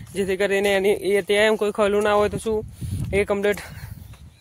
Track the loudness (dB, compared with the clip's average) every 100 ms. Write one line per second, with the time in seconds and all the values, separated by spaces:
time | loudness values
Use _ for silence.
0 | -12 -4 -2 0 0 2 2 2 2 2
1 | 2 0 2 2 4 2 0 0 2 2
2 | 2 4 2 0 -4 -4 -4 -10 -6 -6
3 | -2 0 0 0 0 -2 -6 -16 -16 -16
4 | -18 -20 -20 -18